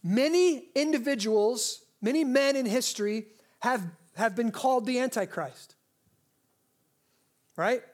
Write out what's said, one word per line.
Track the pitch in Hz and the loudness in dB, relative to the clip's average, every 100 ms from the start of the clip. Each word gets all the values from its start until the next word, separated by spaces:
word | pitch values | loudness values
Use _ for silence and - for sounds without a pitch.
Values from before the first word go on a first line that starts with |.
Many | 175 214 285 349 359 277 - | 2 2 4 4 4 2 -4
individuals, | 277 302 302 254 262 214 214 208 247 - - _ _ | -2 0 0 0 -2 2 2 2 0 -6 -8 _ _
many | 208 302 | -2 0
men | 285 262 277 | 2 2 2
in | 277 | 0
history | 240 240 - - 208 220 208 _ _ _ | 0 -2 -2 -4 -4 -4 -8 _ _ _
have, | 233 254 175 - _ | -2 -2 -4 -14 _
have | - 226 | -2 -2
been | 190 233 | 0 -4
called | - 262 254 | 0 0 0
the | 220 247 | 0 -2
Antichrist. | 254 233 190 - 139 - - _ _ _ _ _ _ _ _ _ _ _ _ _ _ _ _ _ _ | -2 -4 -6 -6 -10 -12 -20 _ _ _ _ _ _ _ _ _ _ _ _ _ _ _ _ _ _
Right? | - 185 247 - | -4 -2 -2 -6